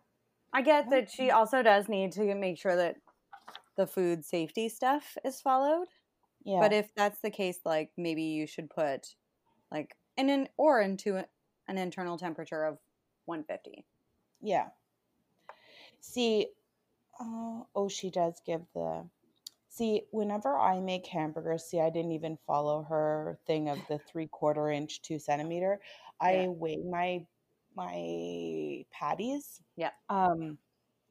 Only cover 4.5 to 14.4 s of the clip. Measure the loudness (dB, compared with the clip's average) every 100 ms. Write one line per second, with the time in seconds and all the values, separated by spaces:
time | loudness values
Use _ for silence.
4.5 | -2 -4 0 2 2 -2 -8 -6 -4 2
5.5 | 4 4 2 0 _ _ _ _ _ 0
6.5 | 4 6 4 2 0 0 0 -6 -2 -4
7.5 | -2 0 0 0 -4 -4 -2 -2 -2 -4
8.5 | -8 -10 -2 -2 -2 -8 -20 _ _ _
9.5 | _ _ -8 -8 -12 _ 0 2 2 0
10.5 | 2 4 6 4 0 -2 -4 -4 _ _
11.5 | _ -4 -2 -2 -4 -4 -4 -6 -8 -6
12.5 | -4 -2 -4 _ _ _ _ -10 -8 -6
13.5 | -10 -10 -20 -20 _ _ _ _ _